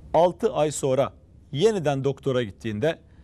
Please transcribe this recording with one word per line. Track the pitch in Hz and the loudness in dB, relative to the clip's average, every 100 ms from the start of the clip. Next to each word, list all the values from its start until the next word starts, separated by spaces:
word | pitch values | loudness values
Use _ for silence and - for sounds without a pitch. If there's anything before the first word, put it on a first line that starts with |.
| - | 0
Altı | 156 175 175 175 | 2 2 2 -2
ay | 151 156 | 0 -2
sonra | 139 139 131 120 - - - - | 0 0 0 0 -4 -20 -20 -10
yeniden | 139 214 208 147 139 | 0 0 2 -2 -2
doktora | 135 135 143 127 | -2 -2 -2 -2
gittiğinde | 110 - 113 104 147 160 - - | -2 -8 -8 -2 -2 -4 -14 -20